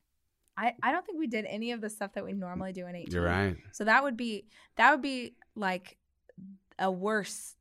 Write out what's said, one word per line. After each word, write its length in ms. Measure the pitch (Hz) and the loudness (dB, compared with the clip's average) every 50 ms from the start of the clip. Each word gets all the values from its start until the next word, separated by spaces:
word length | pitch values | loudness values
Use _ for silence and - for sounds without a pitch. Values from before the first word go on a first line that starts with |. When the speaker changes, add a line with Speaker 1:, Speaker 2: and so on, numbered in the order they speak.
| _ _ _ _ _ _ _ _ _ _ _ | _ _ _ _ _ _ _ _ _ _ _
Speaker 1:
I, 180 | 185 214 247 240 - | -2 -2 -2 0 0
I 100 | - 240 | 2 2
don't 120 | 294 349 359 | 2 2 0
think 140 | - 370 311 | -4 -4 -4
we 80 | 320 | -2
did 200 | 240 247 220 214 | -2 -2 -2 -4
any 260 | - - 208 226 240 | -4 -6 -4 -4 -4
of 80 | 240 226 | -4 -4
the 100 | 208 208 | -6 -8
stuff 220 | 214 - 202 196 - | -6 -6 -8 -6 -6
that 100 | 202 196 | -6 -6
we 80 | 190 | -6
normally 400 | 196 202 185 175 180 185 190 190 | -4 -6 -6 -6 -6 -6 -6 -6
do 140 | 185 185 180 | -8 -8 -10
in 80 | 180 180 | -10 -10
eighteen. 200 | 175 - - 87 | -10 -8 -4 0
Speaker 2:
You're 100 | 87 87 | 2 2
right. 320 | 87 87 92 98 95 87 78 - - | 4 4 4 2 2 0 -4 -8 -12
Speaker 1:
So 120 | - - 208 | -10 -2 4
that 180 | 214 220 254 | 6 6 6
would 140 | 277 285 233 | 6 2 0
be, 300 | 220 240 233 214 196 - - - - - _ _ | -2 -2 -4 -4 -6 -8 -14 -20 -20 -20 _ _
that 140 | - 226 254 | 6 8 8
would 120 | 302 294 | 8 6
be, 320 | 247 277 262 254 240 - - _ - _ - | 2 -2 -4 -4 -6 -8 -10 _ -20 _ -8
like, 420 | 220 202 190 185 180 185 - - _ _ _ _ _ _ - - - 190 190 196 - _ _ - - | -4 -2 -2 -2 -2 -6 -12 -20 _ _ _ _ _ _ -20 -20 -20 -18 -18 -18 -20 _ _ -4 0
a 120 | 185 190 | 0 0
worse 640 | 185 180 185 208 220 214 185 - - - - - - _ | 0 0 0 0 0 0 0 -2 -6 -12 -12 -14 -16 _